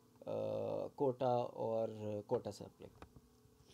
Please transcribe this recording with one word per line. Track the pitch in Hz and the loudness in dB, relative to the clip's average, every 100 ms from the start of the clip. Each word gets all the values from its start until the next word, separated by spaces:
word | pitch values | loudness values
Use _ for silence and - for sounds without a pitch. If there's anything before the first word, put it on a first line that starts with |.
| - - - | -20 -12 -4
uh, | 107 107 107 107 107 98 - | -2 0 0 0 -2 -2 2
quota | 139 123 131 | 2 4 4
or, | 123 120 - 113 113 110 | 4 2 -2 0 2 0
uh, | 110 107 104 104 | -2 -4 -4 0
quota | 120 113 | 0 0
sampling. | 101 - - - - - - - - - - - | -8 -10 -14 -18 -18 -20 -20 -20 -20 -20 -20 -20